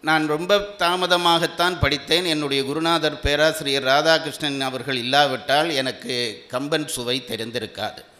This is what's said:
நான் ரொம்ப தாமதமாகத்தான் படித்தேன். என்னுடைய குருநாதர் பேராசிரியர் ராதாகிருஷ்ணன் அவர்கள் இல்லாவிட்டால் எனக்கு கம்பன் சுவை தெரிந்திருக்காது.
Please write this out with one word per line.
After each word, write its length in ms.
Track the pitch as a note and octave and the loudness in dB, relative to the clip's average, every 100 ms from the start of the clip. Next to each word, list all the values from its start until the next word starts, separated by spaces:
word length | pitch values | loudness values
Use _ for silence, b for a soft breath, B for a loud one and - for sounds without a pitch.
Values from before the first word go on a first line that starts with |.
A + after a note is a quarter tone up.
நான் 260 | D3+ D#3 D3+ | 2 2 2
ரொம்ப 300 | D3+ F3+ G3+ | -2 2 2
தாமதமாகத்தான் 1200 | G3+ - E3+ F3+ F3+ F3 F3 E3+ E3 - F3 F3 | 2 -2 0 0 2 2 4 2 2 0 0 2
படித்தேன். 460 | C#3 C#3+ - E3+ F3+ | 0 0 0 0 2
என்னுடைய 380 | D3+ D3 C#3 | -2 0 -2
குருநாதர் 560 | C3+ D3 E3 E3 D3+ D3 | -2 -2 0 2 0 -2
பேராசிரியர் 640 | D3 D3 D#3 D#3 C#3+ C#3 | -2 2 2 2 -2 0
ராதாகிருஷ்ணன் 760 | C3 C#3 D#3 D#3+ D3+ C3 D3+ C#3 | 2 4 4 2 2 -6 -6 -4
அவர்கள் 380 | C3+ B2+ A#2+ C3 | -4 -6 -4 -4
இல்லாவிட்டால் 720 | A#2+ C#3 D3 B2+ - C#3 E3 | 2 4 4 0 0 2 2
எனக்கு 760 | C#3+ C3 A2+ A#2+ B2 A#2+ G2+ - | 0 -2 -6 -6 -4 -4 -6 -8
கம்பன் 400 | B2+ C#3+ D#3 D3 | -6 -2 -2 -2
சுவை 360 | - A#2+ C3 B2+ | -6 -4 -4 -4
தெரிந்திருக்காது. 760 | A2+ A2+ A#2+ A2 - G#2 - - | -8 -6 -6 -8 -8 -8 -8 -20